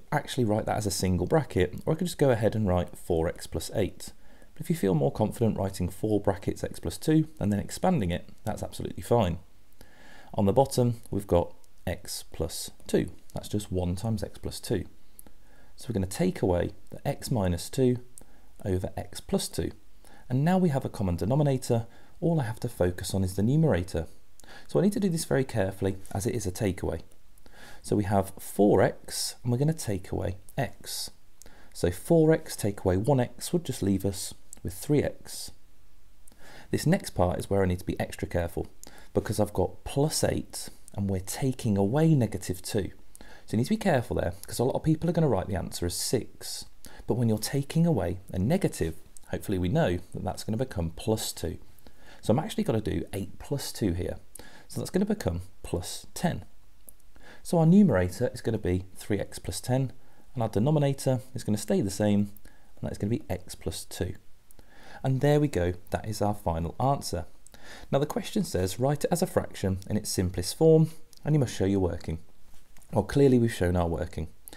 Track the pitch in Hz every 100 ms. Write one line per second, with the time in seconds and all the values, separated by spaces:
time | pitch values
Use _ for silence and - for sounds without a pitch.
0 | - 147 - - 113 107 - 117 104 -
1 | 92 87 92 160 127 - - - - 160
2 | 180 - 143 110 107 110 101 90 - -
3 | - 82 80 - - 90 - 107 98 -
4 | - - - - - - 156 165 190 165
5 | 139 - 107 - 113 - 98 - 87 -
6 | 107 104 101 98 - - - - - -
7 | - 160 151 - 101 101 - - 185 165
8 | 90 87 - - - - 87 - - -
9 | - 120 90 82 - - - - - -
10 | - - - - 98 117 131 - 120 117
11 | - 101 - 87 - - - - - -
12 | - - - - - - - - - 185
13 | - - - - - 107 - 90 87 90
14 | 113 107 - - 82 - - 98 - -
15 | - - - - - - - - - 110
16 | 95 - 180 180 98 87 87 - - -
17 | 139 139 - 120 92 85 - - 127 123
18 | - - - - - - - 90 - -
19 | - - - 196 - - - - - -
20 | - - - 127 160 190 180 139 120 -
21 | 92 87 98 139 143 131 - 117 - -
22 | - - 165 165 110 - 123 - 90 -
23 | - 98 92 90 107 151 156 87 90 85
24 | 80 - - - - - - 139 190 202
25 | 196 165 - 139 131 110 95 - 98 98
26 | - - 113 - 92 - 104 87 80 82
27 | - - - - - - - - - 104
28 | 98 101 95 - - - 104 110 120 -
29 | - - - - 120 120 151 160 - 95
30 | - 90 90 92 - - 113 - - -
31 | - - - - - - - - 87 87
32 | - 165 156 160 - - 107 98 95 92
33 | 120 131 120 - - 170 165 - 98 98
34 | 98 98 - - - - 90 - - 147
35 | 80 - - - - - - - - -
36 | - - - - - - - 113 147 190
37 | - - 90 - - 98 92 90 - -
38 | - - 92 87 85 - - - - -
39 | - 101 - 107 104 - 90 - - 139
40 | 147 - - - - - - - - -
41 | 98 95 95 - 135 127 113 98 98 139
42 | 160 147 104 95 - 90 - 110 - -
43 | - - - - - 104 123 220 196 135
44 | - 82 90 92 - - 127 - 160 156
45 | 165 165 156 98 - 87 - - 87 -
46 | - 117 - - - - - - - -
47 | - 113 113 107 - 139 139 160 170 123
48 | 87 95 - 92 104 190 147 - 82 -
49 | - - - 90 - 92 90 156 123 90
50 | - 104 90 - - 110 131 90 85 -
51 | - 110 - - 85 82 - - - -
52 | - - - 120 220 - 196 110 104 85
53 | - 98 95 - - 143 - - 104 87
54 | 87 - - - - - - - - 185
55 | 208 208 - 87 - - - 87 - -
56 | - - 175 - - - - - - -
57 | - - - - - 170 160 196 190 92
58 | 90 - 120 - 117 107 92 90 - -
59 | - 104 - - - - - 127 127 -
60 | - - - 123 110 101 127 156 143 135
61 | 135 127 - 113 - 104 - 196 98 -
62 | 104 101 101 - - - - - - -
63 | 104 120 - 90 - - 90 - - -
64 | 90 - - - - - - - - -
65 | 135 131 143 147 147 90 87 90 - 85
66 | 107 104 104 104 87 82 82 - 127 139
67 | - 85 - - - - - - - 139
68 | 147 226 - 214 170 90 92 - 135 147
69 | - 175 180 - - - 95 95 - 104
70 | - - 90 87 90 - 160 160 160 -
71 | - - - 151 117 - 98 98 87 87
72 | - 80 - - - - - - - 113
73 | 95 143 139 123 117 - 90 90 85 82
74 | 87 - 78 - -